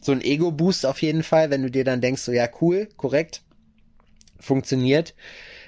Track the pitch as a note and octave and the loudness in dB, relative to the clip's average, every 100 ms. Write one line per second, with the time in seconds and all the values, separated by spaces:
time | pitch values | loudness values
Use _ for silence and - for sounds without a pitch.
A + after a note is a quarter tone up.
0 | - C3+ A#2 D3 F3 D3+ F3 F#3 C3 - | -2 0 0 0 0 2 0 2 -2 -2
1 | D#3 D#3 D#3+ D#3+ D#3 C#3 C3 C3 C3 B2 | -2 -2 2 2 2 0 -2 0 0 0
2 | B2 C3 - A#2+ A#2+ - E3 F#3 G#3 - | 0 -2 -2 -2 -2 0 0 2 -2 -6
3 | C3 C#3 E3 - _ _ _ _ _ _ | -2 -2 -2 -10 _ _ _ _ _ _
4 | _ _ _ - - C3+ - C3 B2+ D3 | _ _ _ -16 -4 -2 0 -2 2 2
5 | E3+ - - - - - | 0 -10 -20 -20 -20 -20